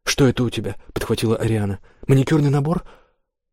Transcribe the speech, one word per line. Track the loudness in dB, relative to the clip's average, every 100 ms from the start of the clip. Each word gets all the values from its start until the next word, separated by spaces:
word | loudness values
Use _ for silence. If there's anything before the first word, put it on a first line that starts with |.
"Что | -6 2 2
это | 2
у | -2
тебя?" | -4 -8 -10 -12
подхватила | -10 -4 -2 0 0
Ариана. | 0 0 -2 -6 -12 _ 2
"Маникюрный | 2 4 2 2
набор?" | 0 0 -4 -6 -20 _ _ _ _ _